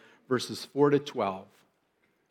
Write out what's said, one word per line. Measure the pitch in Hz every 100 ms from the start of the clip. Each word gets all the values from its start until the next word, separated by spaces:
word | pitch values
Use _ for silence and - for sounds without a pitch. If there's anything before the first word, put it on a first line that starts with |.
| _ _ -
verses | 123 - 107
four | - 139 147
to | 143
twelve. | 143 127 101 95 98 _ _ _ _ _ _ _ _